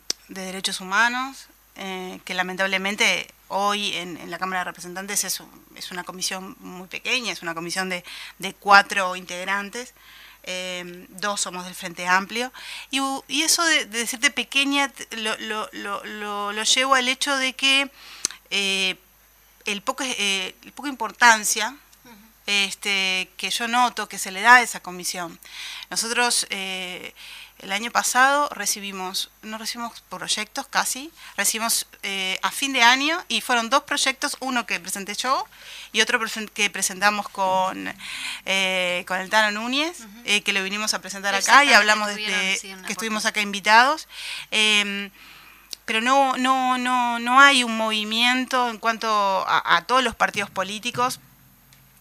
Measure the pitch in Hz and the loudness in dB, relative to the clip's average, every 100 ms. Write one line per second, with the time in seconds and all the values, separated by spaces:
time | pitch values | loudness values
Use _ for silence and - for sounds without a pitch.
0 | - - - 190 185 190 190 190 185 202 | -10 -10 -10 -12 -10 -6 -6 -6 -2 2
1 | 233 247 269 262 - _ _ - 190 185 | 2 0 -6 -10 -20 _ _ -14 -10 -8
2 | 185 190 - 185 180 185 190 190 196 208 | -10 -12 -6 -2 -2 0 0 0 -2 2
3 | 220 170 - - - 190 202 208 202 165 | 2 2 -4 -14 -6 0 0 0 -2 -6
4 | 180 151 180 170 185 185 175 - 175 180 | -8 -10 -10 -8 -4 -4 -6 -8 -12 -10
5 | 196 196 190 - 170 - - - - 180 | -6 -4 -4 -6 -10 -20 -20 -16 -12 -10
6 | 175 180 - 190 190 - 185 180 185 - | -10 -8 -6 -6 -10 -14 -16 -14 -12 -10
7 | 208 247 214 170 170 165 170 185 185 180 | -4 -4 -4 -8 -8 -8 -6 -6 -4 -6
8 | - - - - 185 - 202 202 202 202 | -10 -16 -16 -12 -12 -4 8 8 8 0
9 | 185 185 175 180 190 202 202 240 247 - | -2 -4 -8 -8 -4 -4 -4 -10 -12 -16
10 | - - - - - 185 185 180 175 175 | -20 -20 -20 -18 -10 -8 -8 -8 -10 -14
11 | 185 185 208 202 190 180 180 175 185 170 | -18 -6 -4 -2 -4 -8 -10 -10 -12 -4
12 | 180 185 196 220 254 - - - - 269 | 2 2 2 -4 -6 -8 -16 -16 -6 -4
13 | 269 269 - 269 320 - 330 302 208 226 | -2 -4 -6 -2 2 4 4 2 0 -4
14 | 226 233 277 - 233 277 277 285 277 - | -4 0 0 0 -2 0 2 2 0 -4
15 | - 226 220 - 220 214 - 208 208 196 | -12 -6 -4 -4 -6 -6 -6 -8 -8 -8
16 | 214 214 208 202 202 208 220 262 269 262 | -8 -10 -8 -6 -4 -2 2 4 4 4
17 | 247 262 285 269 262 - 269 269 277 - | 2 0 0 0 0 0 2 4 2 -6
18 | - - - - - 196 196 190 190 180 | -20 -6 -6 -6 -6 -2 0 0 -2 -4
19 | _ _ _ _ _ _ - 202 262 269 | _ _ _ _ _ _ -8 -6 -6 -4
20 | 277 233 202 196 185 - 196 - 285 262 | -4 -2 -2 -2 -4 -12 -20 -10 -8 -6
21 | 220 - 240 220 202 220 220 285 _ _ | -6 4 6 6 2 -2 -4 -8 _ _
22 | 247 208 220 _ - 202 196 - 208 196 | -20 -20 -20 _ -2 0 0 -4 -2 0
23 | 190 185 180 - 190 185 233 247 240 214 | 0 -2 -6 -8 -6 -4 0 2 0 -2
24 | 208 190 202 190 226 247 226 185 180 180 | -8 -8 -8 2 8 8 6 -4 -10 -10
25 | 175 180 170 180 - - - - - 180 | -8 -6 -8 -12 -18 -16 -14 -14 -8 -4
26 | 226 233 240 - - 196 190 185 180 180 | -2 2 2 2 -2 -6 -6 -6 -8 -10
27 | - - - - - - 190 196 233 202 | -12 -16 -18 -18 -18 -16 -6 -6 -2 0
28 | 196 247 269 285 294 - 196 214 196 190 | 2 4 4 4 0 -2 -4 -4 -6 -8
29 | 185 190 - _ 220 220 214 240 233 - | -6 -6 -8 _ -12 -10 -8 -8 -8 -12
30 | - 180 170 - 214 - 254 190 196 254 | -14 -10 -4 -4 -4 -8 -4 -2 -2 -4
31 | 311 - - - 202 220 226 - - - | -10 -16 -10 -2 -2 0 0 -2 -4 -10
32 | 202 196 190 190 190 - 277 262 233 262 | -6 -4 -2 -2 -2 -2 0 6 8 8
33 | 294 339 - 226 - 240 226 277 - 285 | 2 -2 -2 -4 0 0 2 0 0 -2
34 | 269 254 285 - 262 247 220 185 180 202 | 0 0 -4 -4 -4 -2 -2 -6 -6 -8
35 | 190 208 254 302 415 - - - - 214 | -8 -4 -2 -2 -2 -12 -20 -18 -4 2
36 | 220 233 220 226 208 - 202 190 190 185 | 2 2 -2 -6 -8 -2 -2 -2 -4 2
37 | 208 208 - - 190 190 185 196 190 196 | 2 2 -4 -2 0 2 0 -4 -8 -10
38 | - - - - - 190 190 185 180 180 | -12 -10 -10 -8 -2 0 2 0 0 -2
39 | 180 185 190 220 214 208 240 269 320 339 | -2 -4 2 2 2 0 -2 -2 -2 -6
40 | 220 220 233 208 - 196 190 208 214 190 | -16 -10 0 0 2 0 -2 -4 -4 -4
41 | 185 196 196 196 202 254 285 220 214 214 | -6 -6 -2 0 6 8 10 8 6 4
42 | 208 202 214 190 190 190 196 190 190 208 | 0 -4 -2 0 0 -2 -6 -12 -8 -6
43 | 220 214 220 214 208 196 208 220 262 311 | -2 -2 0 0 -2 0 6 8 8 4
44 | - - - - - 214 214 208 208 202 | -4 -14 -12 -12 -4 2 4 4 2 -2
45 | 202 - - - - - - - - 220 | -8 -12 -20 -20 -20 -20 -18 -14 -4 0
46 | 240 277 269 254 254 262 254 254 247 254 | 4 4 4 4 2 2 2 0 0 0
47 | 240 233 240 254 277 262 240 220 220 214 | 0 -2 4 8 8 8 2 0 0 0
48 | 214 226 247 254 254 254 240 214 226 220 | 0 2 2 2 0 0 0 -2 -2 -2
49 | 226 214 196 190 - 160 - 170 170 254 | 0 2 2 0 2 0 4 2 4 2
50 | 240 - 190 202 202 - 190 208 240 240 | 2 0 -2 -2 -6 -6 -6 -6 -8 -4
51 | 254 - - _ _ _ _ - _ - | -4 -4 -16 _ _ _ _ -20 _ -6